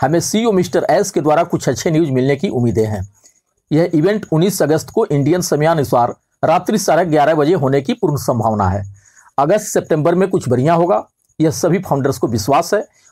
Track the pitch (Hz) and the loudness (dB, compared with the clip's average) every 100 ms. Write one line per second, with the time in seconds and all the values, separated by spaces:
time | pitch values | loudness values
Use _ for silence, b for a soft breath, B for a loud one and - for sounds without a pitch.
0 | 135 165 165 208 233 196 180 180 - 160 | -2 0 0 0 0 0 0 0 2 0
1 | 196 - 151 151 165 165 - 127 185 156 | 0 -2 0 0 0 -2 -2 -4 0 0
2 | 165 131 131 139 190 127 120 107 110 104 | 0 0 0 0 -2 -2 0 0 -2 -4
3 | 95 b b b b b - 143 175 147 | -8 b b b b b -4 0 0 2
4 | 170 214 - 156 190 190 151 - - - | 0 0 -2 0 0 0 0 0 -2 -2
5 | 143 143 139 175 - 147 156 165 127 127 | 0 0 0 0 0 0 2 0 0 0
6 | 120 - _ _ 147 170 180 214 - - | 0 -4 _ _ 0 0 0 -2 2 0
7 | 196 151 143 160 143 190 131 139 139 247 | 2 2 2 2 2 2 2 0 -2 -2
8 | 180 143 - 127 113 107 98 98 101 b | -2 -2 -2 -2 0 0 0 -2 -6 b
9 | b b b - 143 208 214 196 - 160 | b b b -2 0 0 0 -4 -2 0
10 | 151 180 190 190 - 123 135 170 170 208 | 0 0 0 -2 0 0 2 2 2 0
11 | - _ _ - 156 - 175 185 190 143 | -4 _ _ -2 -2 0 0 0 0 -2
12 | 135 131 170 110 117 139 170 208 220 b | -2 -2 -2 -2 0 0 0 -2 -4 b
13 | b | b